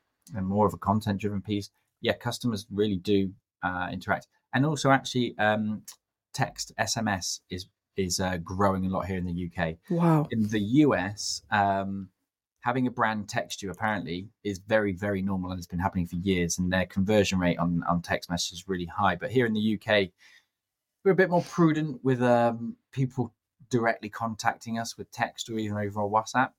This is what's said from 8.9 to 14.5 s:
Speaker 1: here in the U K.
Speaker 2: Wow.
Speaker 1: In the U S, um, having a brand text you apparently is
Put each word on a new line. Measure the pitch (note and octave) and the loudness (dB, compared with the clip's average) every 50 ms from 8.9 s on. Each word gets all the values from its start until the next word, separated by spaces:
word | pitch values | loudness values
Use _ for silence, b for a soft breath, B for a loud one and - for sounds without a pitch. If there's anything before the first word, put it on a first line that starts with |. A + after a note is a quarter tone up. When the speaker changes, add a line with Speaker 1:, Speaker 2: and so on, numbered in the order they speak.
| F#2+ F2 - | -2 -2 -4
Speaker 1:
here | F#2 F#2+ | -4 -4
in | F#2 F2+ | -4 -4
the | F2+ E2+ | -4 -4
U | F2 F2+ E2+ | -4 -6 -6
K. | - F#2 E2+ D#2+ E2 - _ - | -4 -4 -4 -4 -4 -6 _ -4
Speaker 2:
Wow. | F3+ E3 E3+ E3+ D#3+ D3+ D3+ - | -2 2 4 4 4 4 2 0
Speaker 1:
In | A#2+ A2 G#2+ G#2 | -2 -2 -2 0
the | A2 G#2+ | 0 -2
U | G2+ G#2 B2 D3 D3+ C3+ G#2 | 0 2 4 4 6 6 4
S, | F2+ F2+ G2+ G#2+ - - - - - - - | 2 0 -2 -6 -8 -8 -8 -8 -8 -6 -2
um, | A2 G#2 G2+ G2+ G2 G2 G2 G2 G2 G2 F#2+ - _ _ _ _ _ _ _ _ _ _ - | 0 2 2 2 2 0 -2 -4 -6 -8 -10 -12 _ _ _ _ _ _ _ _ _ _ -4
having | A#2+ A#2+ C3 B2+ | -2 0 0 0
a | B2 | 0
brand | A#2+ A#2+ A#2 A2 A2 G#2+ G2+ | 0 0 0 0 0 -2 -4
text | G2+ A#2 A#2+ - - - - - | -4 -4 -4 -4 -4 -6 -10 -8
you | F#2+ | -8
apparently | F2 - A2 G#2+ G#2+ G2 E2+ - E2+ F2+ G2 A2 _ _ - | -6 -2 -2 -2 0 -2 -4 -4 -6 -6 -8 -10 _ _ -8
is | G#2 | -6